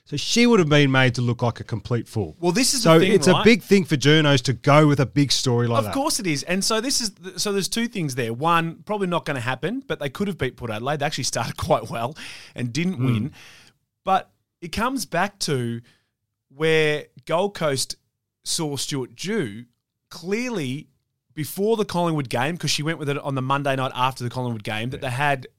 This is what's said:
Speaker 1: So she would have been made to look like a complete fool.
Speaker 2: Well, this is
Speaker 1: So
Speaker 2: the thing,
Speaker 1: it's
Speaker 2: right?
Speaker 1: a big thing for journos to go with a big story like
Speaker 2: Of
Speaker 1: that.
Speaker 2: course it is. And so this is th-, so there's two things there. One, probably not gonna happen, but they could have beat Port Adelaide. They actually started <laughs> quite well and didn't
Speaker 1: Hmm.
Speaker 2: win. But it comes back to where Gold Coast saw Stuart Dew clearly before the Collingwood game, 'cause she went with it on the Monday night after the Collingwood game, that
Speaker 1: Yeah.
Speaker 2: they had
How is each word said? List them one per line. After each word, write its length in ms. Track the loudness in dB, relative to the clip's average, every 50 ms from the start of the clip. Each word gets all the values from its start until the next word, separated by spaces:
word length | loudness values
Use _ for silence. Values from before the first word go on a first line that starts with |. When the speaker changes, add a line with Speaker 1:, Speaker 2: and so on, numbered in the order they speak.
| _
Speaker 1:
So 120 | _ -8
she 300 | -8 -4 -2 2 4 4
would 140 | 6 6 6
have 80 | 4 6
been 240 | 6 4 6 6 6
made 240 | 4 4 4 2
to 40 | 0 -2
look 200 | -2 -2 0 -2
like 160 | -2 -2 -4
a 60 | -8
complete 420 | -8 -8 -8 -4 -4 -4 -4 -4
fool. 300 | -6 -6 -6 -6 -6 -8 _
Speaker 2:
Well, 140 | -2 0 2
this 220 | 2 2 0 0
is 80 | 2 6
Speaker 1:
So 160 | 6 8 8
Speaker 2:
the 60 | 8
thing, 60 | 6 4
Speaker 1:
it's 120 | 4 6
Speaker 2:
right? 140 | 6 4 6
Speaker 1:
a 40 | 6
big 180 | 6 6 6 4
thing 220 | 4 4 4 4
for 120 | 2 -2
journos 440 | 2 4 6 6 6 6 6 4 2 2
to 100 | 0 -4
go 340 | -2 _ 6 6 8 8
with 140 | 6 4 2
a 60 | 0
big 260 | 0 2 0 2 2 2
story 340 | 0 0 0 2 2 2
like 120 | 2 2 0
Speaker 2:
Of 60 | 0
Speaker 1:
that. 80 | 0 -2
Speaker 2:
course 260 | -2 -2 -2 -2 -2
it 80 | -2 -2
is. 160 | -2 -4 -2
And 180 | -4 -2 -2 0
so 160 | 0 0 0
this 200 | 0 -2 -2 -2
is 100 | -2 -4
th-, 280 | -8 _ -18 -16 -8 -6
so 100 | -4 -2 -2
there's 140 | -2 -2
two 220 | -2 -2 -2 -4 -4
things 260 | -4 -4 -6 -4 -4
there. 180 | -4 -4 -4 -4
One, 440 | -2 0 2 2 2 2 -2 -6 -10 -8
probably 240 | -6 -4 -4 -2 -2
not 160 | -2 -4 -4
gonna 160 | -4 -6 -4
happen, 420 | -4 -4 -6 -4 -4 -6 -6 -6 -6 _
but 100 | -8 -6
they 100 | -6 -8
could 200 | -6 -4 -6 -6
have 100 | -4 -4
beat 180 | -6 -6 -6
Port 140 | -8 -10 -8
Adelaide. 300 | -8 -6 -4 -4 -4 -2
They 60 | -4
actually 180 | -4 -4 -4 -6
started 320 | -4 -4 -4 -4 -6 -6
<laughs> 120 | -8 -2 0
quite 220 | 0 0 0 -4
well 260 | -6 -6 -6 -6 -6 -10 -16 -16 -16 -18 -20 -18 _
and 180 | -8 -6 -4 -2
didn't 220 | -2 -2 -2 0
Speaker 1:
Hmm. 100 | 0 0
Speaker 2:
win. 260 | 2 2 0 0 -4 -8 -12 -20 -20 -20 -20 -20 _ _ _ _ _ _ _ _
But 260 | 0 0 0 0 _ _ _ _ _ _ _ -14
it 80 | -8
comes 360 | -4 -4 -2 -2 -2 -4 -6
back 340 | -4 -2 -2 -2 -2 -4 _
to 400 | -4 -2 -2 -2 -2 -4 -6 -6 -10 _ _ _ _ _ _ _ _ _ _ _ _ _ _
where 520 | -2 0 2 4 4 4 2 0 -2 -4 -10 _ -20 _
Gold 280 | -4 -2 -2 -2 -2 -4
Coast 420 | -2 -2 -2 0 -2 -4 -6 -8 -16 _ _ _ _ _ _ _ _ _
saw 320 | -6 -4 -4 -4 -4 -4
Stuart 400 | -6 -6 -6 -6 -6 -6 -8 -12
Dew 480 | -12 -8 -6 -4 -4 -4 -6 -8 -14 -18 _ _ _ _ _ _ _ _ _
clearly 800 | -20 -14 -6 -4 -4 -4 -4 -4 -4 -4 -4 -4 -6 -8 -10 _ _ _ _ _ _ _ _ _ _
before 420 | -8 -8 -8 -4 -2 0 0 2
the 80 | 0 0
Collingwood 440 | -2 0 0 0 0 0 -2 -2 -2
game, 280 | -2 -2 -2 -2 -4
'cause 140 | -4 -4 -2
she 120 | -2 -2 -2
went 160 | -4 -4 -4
with 100 | -4 -4
it 100 | -4 -4
on 160 | -4 -4 -4
the 80 | -4 0
Monday 320 | 0 0 0 0 0 -2
night 160 | 0 -2 -4 -2
after 280 | 0 0 0 0 -2 -8
the 60 | -6
Collingwood 320 | -6 -6 -6 -6 -6 -6 -6
game, 260 | -6 -6 -4 -6 -6
that 120 | -8 -6 -8
Speaker 1:
Yeah. 60 | -6
Speaker 2:
they 40 | -4
had 320 | 0 0 0 0 0 -4 -16 _